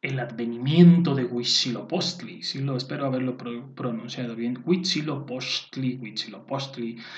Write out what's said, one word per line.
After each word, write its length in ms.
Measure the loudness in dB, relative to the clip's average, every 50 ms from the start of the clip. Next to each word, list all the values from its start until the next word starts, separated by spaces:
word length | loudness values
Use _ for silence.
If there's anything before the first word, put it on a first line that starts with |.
el 180 | -4 -4 -4 -4
advenimiento 960 | -4 -6 -6 -6 -6 -6 -6 -4 -2 2 8 12 12 12 12 10 6 4 2
de 100 | 2 0
Huitzilopochtli, 1160 | 0 -2 -2 -2 0 0 0 0 0 -4 -6 -6 -4 -4 -2 -2 -2 -6 -6 -12 -14 -14 -10 -10
sí 160 | -8 -6 -4
lo, 180 | -4 -2 -2 -4
espero 280 | -4 -6 -6 -4 -2
haberlo 320 | -2 0 0 -2 -2 -4 -6
pro-, 360 | -8 -10 -8 -10 -10 -12 -10
pronunciado 600 | -6 -6 -4 -4 -4 -8 -10 -8 -8 -6 -6 -6
bien, 260 | -4 -4 -4 -4 -4 2
Huitzilopochtli, 1300 | 2 2 2 2 0 -2 -2 -2 -2 -4 -6 -6 -8 -8 -8 -6 -6 -6 -6 -8 -8 -8 -2 -2 -2 -2 -2
Huitzilopochtli, 1000 | -8 -10 -8 -10 -10 -10 -12 -16 -10 -6 -6 -6 -6 -6 -8 -6 -6 -6 -6 -10 -14 -16 -16